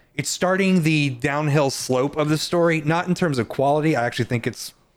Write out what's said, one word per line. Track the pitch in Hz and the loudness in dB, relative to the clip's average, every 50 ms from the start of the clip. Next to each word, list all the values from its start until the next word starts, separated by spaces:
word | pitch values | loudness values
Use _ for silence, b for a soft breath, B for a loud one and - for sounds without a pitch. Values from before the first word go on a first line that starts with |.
| _ _ _ | _ _ _
it's | - 147 - | -8 -6 -6
starting | - - - 180 185 185 196 190 185 185 156 | -4 -2 0 0 0 2 2 2 2 2 2
the | 156 160 151 147 143 | 2 2 2 2 0
downhill | 127 117 - 147 143 147 156 151 139 156 147 135 | -2 -2 -2 -2 0 0 0 2 2 2 2 2
slope | - - - - 127 127 131 143 143 | 0 -4 -4 -2 0 0 0 0 0
of | 156 151 151 | -2 0 0
the | 156 151 | 0 0
story, | - - - 175 170 170 165 160 | -2 -2 0 2 2 2 2 0
not | 143 147 165 170 180 185 | 0 0 0 0 0 -2
in | 180 | 0
terms | - 185 170 143 127 | 0 0 0 0 0
of | 113 - | -2 -2
quality. | - - 131 139 147 151 151 160 156 | -2 0 2 2 2 2 2 2 0
I | 123 117 | 0 0
actually | 120 - - 120 | -2 -2 -4 -4
think | - 127 117 - 123 | -2 -2 -4 -4 -4
it's | 110 - - - - _ _ _ _ | -6 -8 -12 -16 -18 _ _ _ _